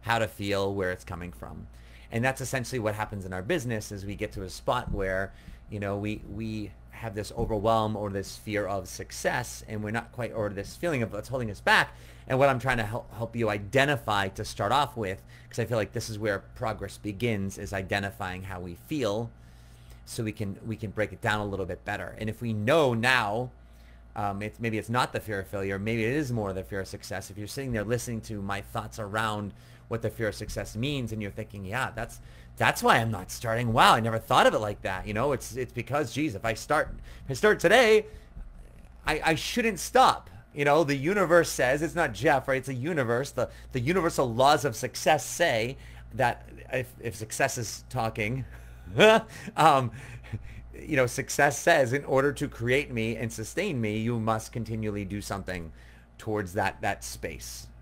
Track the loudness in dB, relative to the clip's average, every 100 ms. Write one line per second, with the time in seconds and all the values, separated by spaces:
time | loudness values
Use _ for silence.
0 | 2 2 2 -2 -2 0 0 0 -2 -2
1 | -8 -10 -10 -12 -14 -14 -16 -18 -20 -20
2 | -6 0 0 -2 -4 -4 -4 -2 -2 -2
3 | -4 -6 -8 -8 -2 -2 -2 -4 -6 -10
4 | -8 -6 -6 -6 -10 -6 -2 -2 -2 -2
5 | 0 0 -4 -8 -18 -18 -12 -6 -4 -2
6 | -4 -6 -8 -8 -6 -6 -8 -14 -20 -10
7 | -8 -6 -8 -4 -2 2 4 4 4 0
8 | -2 -4 -6 -10 -4 -2 0 -2 -6 -12
9 | -12 -4 -2 -2 -4 -10 -8 -6 -4 -4
10 | -6 -8 -6 -2 -4 -4 -8 -4 -2 0
11 | -2 -4 -6 -6 -4 -2 4 4 4 -4
12 | -18 -18 -2 6 6 6 2 0 0 -4
13 | -8 -8 -6 -2 0 0 0 2 4 2
14 | 2 0 0 -4 -8 -2 2 2 2 -2
15 | -6 -6 -10 -20 -12 -6 -2 0 0 -4
16 | -8 -4 -2 -2 -4 -6 -6 -4 -8 -8
17 | -8 -2 0 0 -2 -6 -6 -6 -2 -2
18 | -2 -6 -8 -6 -8 -10 -10 -12 -6 -2
19 | 0 0 -4 -10 -20 -20 -20 -20 -20 -20
20 | -14 -6 -4 -4 -6 -6 -8 -8 -6 -2
21 | -4 -2 0 0 0 -2 -4 -6 -6 -6
22 | -6 -6 -6 -4 -4 -2 4 6 6 4
23 | 4 4 2 -2 -4 -10 -20 -20 -20 -20
24 | -14 -4 -2 -2 -6 -4 -2 -2 0 0
25 | 2 -2 -4 -6 -4 -6 -4 -2 -2 0
26 | 0 0 0 -2 -2 -4 -6 -6 -8 -10
27 | -8 -10 -10 -12 -10 -8 -4 -2 0 -2
28 | -2 -8 -6 -8 -4 -6 -6 -8 -8 -10
29 | -4 -2 0 -2 -6 -10 -20 -20 -8 -4
30 | -4 -2 -4 -2 -8 -8 -6 -4 -2 -2
31 | -4 -6 -6 -8 -10 -10 -6 -4 -4 -6
32 | -10 -12 -18 -20 -20 0 2 4 4 6
33 | 4 -2 -6 -6 -2 0 2 6 8 8
34 | 4 -2 2 6 6 4 -2 -4 -4 -4
35 | -4 -2 0 0 -4 -8 -6 -6 -4 -2
36 | -2 -2 -2 -2 -2 -4 0 0 0 -6
37 | -12 -14 -8 2 4 6 8 8 10 6
38 | 4 -12 -18 -16 -14 -16 -18 -20 -20 -10
39 | -2 0 2 2 0 0 0 0 2 6
40 | 8 6 -4 -18 -14 0 6 6 6 2
41 | 2 2 6 6 6 2 2 2 0 0
42 | 0 2 4 4 2 -2 -2 -4 -2 0
43 | 2 0 0 -2 -4 -4 -6 -4 2 2
44 | 2 2 0 6 6 6 2 -2 -6 0
45 | 4 4 2 0 2 2 0 -4 -14 -16
46 | -14 0 0 0 -10 -18 -6 -6 -6 -8
47 | -10 -8 -10 0 0 0 -6 -8 -8 -2
48 | -2 -2 -2 -2 -6 -12 -18 -18 -6 8
49 | 10 10 4 -12 -10 6 8 8 4 -6
50 | -14 -16 -10 -10 -10 -14 -14 -14 -2 2
51 | 2 0 -4 4 4 4 4 6 6 2
52 | 2 4 4 0 -6 -2 2 2 2 -2
53 | -2 -2 -4 -6 -6 -4 -2 0 0 0
54 | 0 0 0 -2 -2 -8 -6 -4 -4 -4
55 | -4 -6 -6 -6 -6 -6 -8 -14 -20 -20
56 | -20 -14 -4 -2 -2 0 0 0 -4 -4
57 | -8 -8 -8 -8 -12 -14 -16 -18